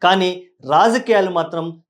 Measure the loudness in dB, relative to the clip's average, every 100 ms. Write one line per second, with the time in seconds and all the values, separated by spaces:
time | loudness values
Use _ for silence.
0 | 0 2 0 -4 -12 _ -2 2 2 2
1 | 0 0 0 -2 -4 -6 -8 -12